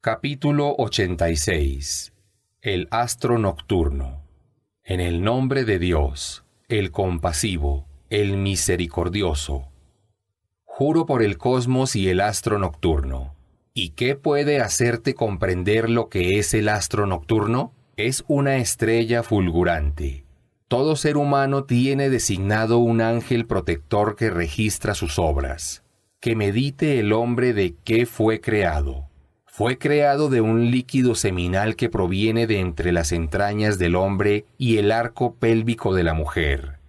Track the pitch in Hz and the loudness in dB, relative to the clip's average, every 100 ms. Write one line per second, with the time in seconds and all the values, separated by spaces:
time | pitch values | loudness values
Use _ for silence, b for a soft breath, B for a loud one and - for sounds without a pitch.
0 | - 110 139 139 147 147 143 - 113 - | -2 -4 -4 -2 0 2 0 0 -2 0
1 | 92 85 85 82 - 85 73 67 71 - | 0 0 0 0 0 0 0 -2 -6 -8
2 | - _ _ _ _ _ 110 92 - 113 | -10 _ _ _ _ _ -4 -4 -2 -2
3 | 120 - 123 120 101 - - 95 71 67 | -2 -2 0 2 0 -2 -2 0 0 -2
4 | 65 69 - _ _ _ _ _ - 90 | -6 -10 -18 _ _ _ _ _ -6 -4
5 | 87 85 101 127 131 139 113 95 87 80 | -2 0 0 0 0 0 0 0 2 2
6 | 67 69 - - _ _ _ 107 95 - | 0 -2 -12 -14 _ _ _ -2 -2 -2
7 | 95 85 85 82 107 87 71 69 - - | -2 -2 -2 -2 -2 -2 -2 -2 -6 -20
8 | _ 104 101 98 98 95 - 90 85 - | _ -2 0 0 -2 -2 0 -2 -2 -2
9 | 87 95 95 73 - 69 67 _ _ _ | -2 -2 -2 -2 -4 -8 -8 _ _ _
10 | _ _ _ _ _ _ _ - 135 165 | _ _ _ _ _ _ _ -2 0 2
11 | 160 131 107 101 123 127 120 131 131 107 | 2 0 0 0 0 0 2 0 0 0
12 | 95 90 101 - - 107 92 78 87 76 | 0 2 0 -2 -2 -2 -2 -2 0 0
13 | 67 65 65 - _ _ _ - 87 - | -2 -6 -10 -16 _ _ _ -8 -8 -4
14 | 127 139 160 143 147 147 110 - 120 117 | -2 -2 0 0 2 0 0 0 0 0
15 | - 131 110 92 95 90 92 110 113 117 | -2 -2 -4 -2 -2 0 2 2 2 0
16 | 110 98 90 101 104 110 107 104 - 104 | 0 -2 2 2 2 0 2 0 -2 -2
17 | 101 87 76 110 104 123 - _ _ - | -2 -2 0 0 2 -2 -4 _ _ -4
18 | 110 135 - 143 139 135 117 - 110 113 | -4 -4 -2 0 2 0 -2 0 2 2
19 | 113 120 113 107 90 82 90 82 73 73 | 2 0 2 0 2 2 2 0 -2 -4
20 | 69 67 - _ _ _ _ 123 147 151 | -6 -8 -16 _ _ _ _ 0 2 2
21 | 151 147 143 139 135 139 139 123 131 139 | 0 2 2 2 2 0 0 2 2 2
22 | 139 127 - 95 98 107 110 117 120 117 | 2 0 0 -2 0 0 2 4 4 2
23 | 113 117 - 120 113 101 87 80 - 104 | 2 0 0 -2 0 -4 -2 -6 -2 0
24 | 104 104 113 85 80 - 107 - 101 101 | 0 0 -2 0 -4 -2 -2 -2 -4 -4
25 | 82 - 90 71 69 - - - _ _ | -4 0 0 0 -4 -6 -10 -12 _ _
26 | _ _ - 151 101 104 139 139 156 135 | _ _ -2 0 0 0 -2 -2 0 2
27 | 104 110 120 120 123 110 92 - - 113 | 2 2 2 0 0 2 -2 -4 0 0
28 | 120 - 110 110 - 107 92 73 71 67 | 0 0 0 0 0 0 2 0 -4 -6
29 | 67 _ _ _ _ - 110 127 147 147 | -12 _ _ _ _ -4 -2 0 0 4
30 | 147 143 151 127 110 113 117 127 127 131 | 4 4 2 2 4 4 4 2 0 2
31 | 123 107 104 92 87 92 107 110 - - | 2 2 0 0 0 0 0 -2 -2 0
32 | 90 92 110 110 113 101 90 80 90 85 | 0 0 2 2 2 0 0 -2 0 2
33 | 82 85 82 95 101 104 107 101 85 90 | 0 -2 -2 -2 -2 0 0 2 2 2
34 | 95 98 101 104 - _ 123 110 101 113 | 2 2 2 0 -2 _ 0 2 2 2
35 | 117 - 120 - 117 113 113 117 104 92 | -2 -2 -4 0 2 2 2 -2 0 2
36 | 82 80 78 - 76 67 - - | 2 0 -2 -2 0 -2 -6 -16